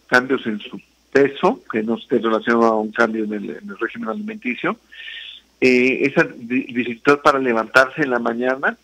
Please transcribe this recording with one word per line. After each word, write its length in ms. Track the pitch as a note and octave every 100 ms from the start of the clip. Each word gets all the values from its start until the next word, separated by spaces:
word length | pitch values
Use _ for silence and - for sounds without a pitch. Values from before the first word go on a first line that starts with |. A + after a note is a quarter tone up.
| -
cambios 400 | B2+ C3 B2+ A2+
en 120 | G#2
su 220 | - - _ _ _
peso, 500 | C3+ C#3 C#3 F#3+ C4+ -
que 120 | A2+
no 140 | A2+ A2
esté 220 | - A#2+
relacionado 480 | A2+ A2 A#2 A#2 A#2
a 140 | A2
un 120 | G#2+
cambio 320 | A#2+ A2+ A2
en 80 | G#2+
el, 180 | G#2+ G2+
en 180 | - G2+
el 100 | G2
régimen 300 | A2+ A#2 A2+
alimenticio, 680 | G#2+ G#2 G#2+ B2+ A#2+ E3 A3+ _ - - - - - _ -
eh, 420 | C3 B2+ B2+ B2+
esa 220 | C#3 E3+
di-, 480 | D#3 - A#2 C3 C#3
dificultad 480 | B2 A#2 A#2 C#3+ D3
para 160 | D#3 C3+
levantarse 640 | C3 A2+ A2 C3 C3 D#3+
en 80 | C#3
la 80 | A#2+
mañana 580 | A#2 A#2 B2+ C3 F3+ A#3